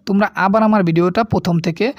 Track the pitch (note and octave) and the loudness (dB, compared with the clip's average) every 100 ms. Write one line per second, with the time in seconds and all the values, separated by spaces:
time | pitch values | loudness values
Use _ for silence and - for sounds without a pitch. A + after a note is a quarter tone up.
0 | - G3 G3+ - F#3+ A3 A3 G#3+ E3+ E3 | -4 -2 -2 0 0 2 2 2 2 2
1 | F3+ G3+ A3+ G3+ F3 E3+ E3+ D#3+ B3 | 0 0 -2 -2 -2 -2 -2 -4 -4